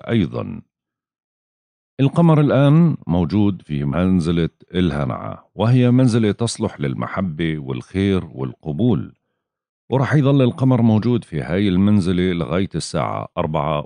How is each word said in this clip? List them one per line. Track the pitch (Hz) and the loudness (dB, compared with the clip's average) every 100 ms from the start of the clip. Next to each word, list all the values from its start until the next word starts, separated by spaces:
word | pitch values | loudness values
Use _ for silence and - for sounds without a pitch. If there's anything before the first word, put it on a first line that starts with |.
| - | -2
أيضًا. | 117 76 58 50 50 - _ _ _ _ _ _ _ _ _ _ _ _ - | -2 -2 -4 -10 -12 -18 _ _ _ _ _ _ _ _ _ _ _ _ -2
القمر | 135 165 170 156 | 0 4 4 4
الآن | 147 117 139 156 170 139 - | 4 4 4 4 2 0 -2
موجود | 85 80 101 104 87 | -2 0 2 0 -2
في | - 73 71 | -6 -4 -2
منزلة | 71 92 92 80 85 80 - _ 90 | 0 2 2 2 0 -2 -6 _ -2
الهنعة، | 90 71 67 50 53 - _ - | -2 -2 -4 -6 -10 -14 _ -2
وهي | 110 127 123 | 2 4 4
منزلة | 123 131 113 107 | 4 4 2 0
تصلح | 101 117 - 107 - | 0 -4 -4 -6 -4
للمحبة | 69 58 57 - 95 76 82 78 | -6 -4 -6 -6 -6 -4 -4 -4
والخير | 65 64 - 92 98 95 82 | -8 -10 -8 -4 0 -2 -4
والقبول، | 64 65 60 80 73 123 85 95 - _ _ _ _ _ _ - | -10 -10 -8 -8 -2 0 0 -4 -14 _ _ _ _ _ _ -4
ورح | 127 101 | -2 0
يظل | 147 135 139 | 2 2 2
القمر | 123 - 131 127 | 2 2 0 2
موجود | 117 107 107 120 | 4 2 2 -2
في | - 78 | -4 -8
هاي | 64 87 104 | -4 0 2
المنزلة | 90 101 104 87 90 92 | 2 4 2 2 0 0
لغاية | 87 67 85 98 82 | -2 -2 -2 -2 -6
الساعة | - 85 57 52 50 - | -6 -4 -4 -6 -8 -6
أربعة | 80 78 76 76 | -4 -2 -2 -4